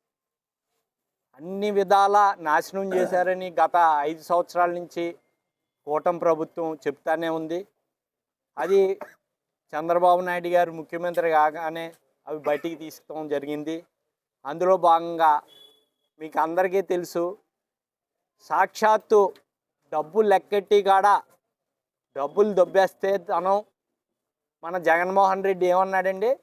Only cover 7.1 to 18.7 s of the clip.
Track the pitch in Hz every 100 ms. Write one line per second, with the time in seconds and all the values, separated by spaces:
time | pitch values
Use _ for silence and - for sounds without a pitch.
7.1 | 160 165 160 160 175 202 _ _ _ _
8.1 | _ _ _ _ - 165 196 190 196 -
9.1 | _ _ _ _ _ _ 151 165 170 180
10.1 | 175 180 175 175 175 175 165 151 170 175
11.1 | 175 170 156 156 156 160 165 165 165 _
12.1 | _ - 156 147 147 165 156 160 - _
13.1 | 156 156 143 143 147 151 165 170 _ _
14.1 | _ _ _ 135 165 180 190 170 165 170
15.1 | 170 160 147 - _ _ _ _ _ _
16.1 | _ 156 151 160 170 185 190 175 180 170
17.1 | 175 175 202 _ _ _ _ _ _ _
18.1 | _ _ _ _ 156 190